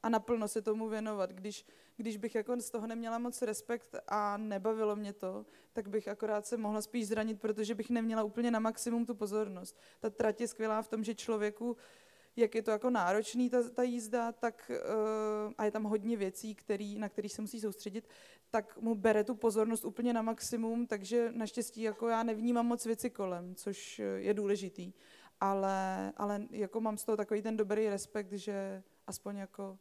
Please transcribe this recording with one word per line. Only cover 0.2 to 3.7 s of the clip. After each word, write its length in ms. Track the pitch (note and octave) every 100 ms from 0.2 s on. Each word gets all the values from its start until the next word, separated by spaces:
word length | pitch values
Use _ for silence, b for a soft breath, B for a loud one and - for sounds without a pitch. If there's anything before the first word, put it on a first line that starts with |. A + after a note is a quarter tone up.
| A3 A#3 G#3
se 140 | A3
tomu 280 | G#3+ G#3+ A3+
věnovat. 420 | G#3+ A3 G#3+ F#3+
Když, 320 | F#3 G3 G#3 - B B B
když 200 | A3+ G#3
bych 180 | A3 A3
jako 260 | G#3+ B3
z 80 | A#3+
toho 180 | A3+ A3+
neměla 300 | A3+ A3+ A#3
moc 220 | A#3+ A#3+
respekt 540 | A#3 G#3 -